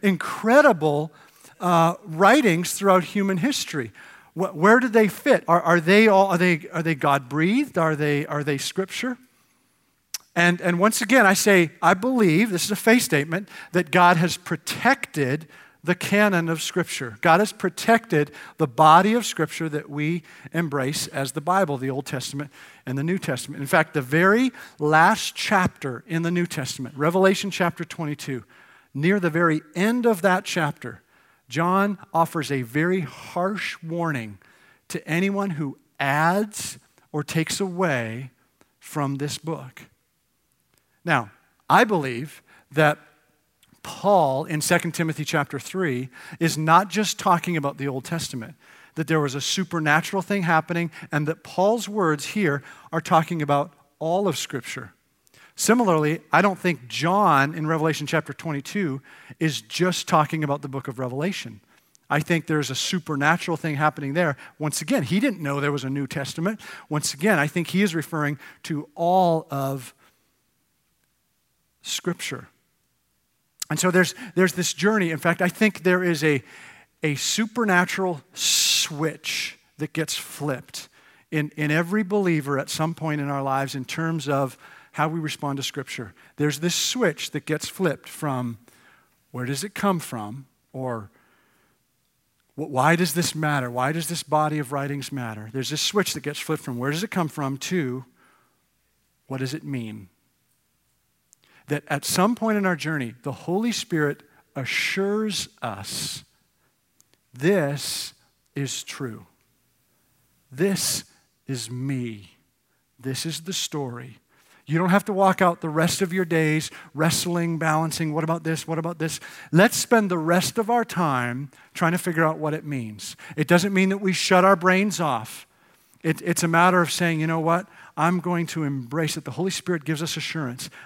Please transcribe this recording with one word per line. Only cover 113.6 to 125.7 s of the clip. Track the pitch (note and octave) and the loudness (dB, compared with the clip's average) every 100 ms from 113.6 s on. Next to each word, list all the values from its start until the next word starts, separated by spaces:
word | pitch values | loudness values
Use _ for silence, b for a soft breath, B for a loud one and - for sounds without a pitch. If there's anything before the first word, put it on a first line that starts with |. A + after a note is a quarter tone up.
| - D3+ C3 A#2+ B2+ A2 _ b b b - | -6 -6 -8 -10 -16 -20 _ b b b -2
You | E3 | 2
don't | F3+ | 4
have | G3 - | 4 2
to | |
walk | F#3+ G3 F#3 | 4 4 6
out | F#3 E3+ | 2 2
the | D#3+ | -2
rest | D3+ E3 - | 0 0 0
of | F#3+ | -2
your | F#3 F3 | -2 0
days | E3 D#3 D#3 - B B C#3 | 2 2 0 -2 B B 0
wrestling, | D#3+ - F3+ F3 E3+ D#3+ | 0 0 -2 -2 -2 0
balancing, | D#3+ D#3 D#3+ - D#3+ | 0 0 0 -2 -4
"What | D3+ | -2
about | D#3+ E3+ | -2 -2
this? | D#3+ D#3+ - | -2 -4 -4
What | D#3+ | -6
about | E3 D#3+ | -6 -6
this?" | D#3 - B B B | -6 -6 B B B
Let's | D#3+ A3+ - | 6 6 4
spend | - A#3 G3+ | 2 2 2
the | F3 | 0
rest | D#3+ F3 - - | 2 2 2 -2
of | G#3 | 0
our | A#3+ | 0
time | A3+ - E3 B2+ A#2+ B2 C#3+ b b - | 0 -2 -2 -2 -4 -6 -10 b b -2
trying | E3+ | 0
to | F3 | 0
figure | F#3 E3 D#3+ | -2 2 0
out | D#3+ | 0
what | D3+ D#3 | -4 -4
it | D#3 | -6
means. | C#3 A2+ G#2+ - - B - | -8 -8 -10 -14 -16 B -6
It | D3+ | 4
doesn't | F3 G3+ | 4 4
mean | F#3+ F#3+ | 2 2
that | G3 | 0
we | G3 | -2
shut | F3+ - F#3 | -2 4 6
our | F#3 F#3+ | 6 6
brains | F3+ F#3 G#3 D#3 | 4 2 2 0
off. | D#3+ A#2 A#2 - - b b | -2 -2 -6 -16 -20 b b